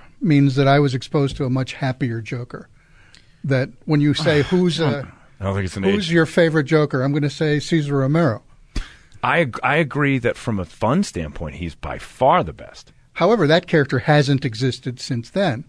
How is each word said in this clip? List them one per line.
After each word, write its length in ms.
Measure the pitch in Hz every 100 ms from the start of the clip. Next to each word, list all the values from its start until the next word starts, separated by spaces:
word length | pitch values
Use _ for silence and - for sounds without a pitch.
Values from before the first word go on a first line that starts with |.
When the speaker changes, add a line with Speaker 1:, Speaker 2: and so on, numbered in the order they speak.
| - -
Speaker 1:
means 340 | 175 143 139 135
that 120 | 135
I 120 | 143
was 140 | 143 123
exposed 420 | - 156 139 -
to 80 | 131
a 40 |
much 240 | 131 127
happier 480 | - 135 127 127 113
Joker. 480 | 107 123 123 - - _ _ - - - _ _
That 260 | 139 135 131 - -
when 160 | 151
you 120 | 147
say, 280 | 139 175 147
Speaker 2:
<sighs> 20 |
Speaker 1:
"Who's, 360 | 139 180 180 156
uh, 220 | 151 113 - - - _
Speaker 2:
I 40 |
don't 100 | 95
think 120 | 98 92
it's 120 | 98
an 60 |
Speaker 1:
who's 240 | 135 202 165
Speaker 2:
age. 40 |
Speaker 1:
your 120 | 170 156
favorite 380 | - 165 156 131
Joker?" 380 | 156 147 135
I'm 100 | 139
gonna 160 | 147 147
say 300 | - 156 147
Cesar 380 | - 165 143 143
Romero. 460 | 135 160 156 107 - - - - - - _ -
Speaker 2:
I 160 | 123 151
ag-, 180 | 143 -
I 120 | 123 147
agree 400 | 147 143 143 135
that 180 | 117 -
from 220 | - 104
a 60 | 87
fun 380 | - 110 160
standpoint, 520 | 202 - 76 - 78 69
he's 200 | 85 -
by 220 | - 67
far 460 | - - 131 175
the 100 | 85
best. 400 | - - - - _ _
Speaker 1:
However, 340 | - 170 233 147
that 180 | 165 -
character 300 | 160 139 127
hasn't 460 | - 147 135 135 135
existed 540 | 110 131 - 135 123
since 320 | - 120 117
then. 340 | 190 190 117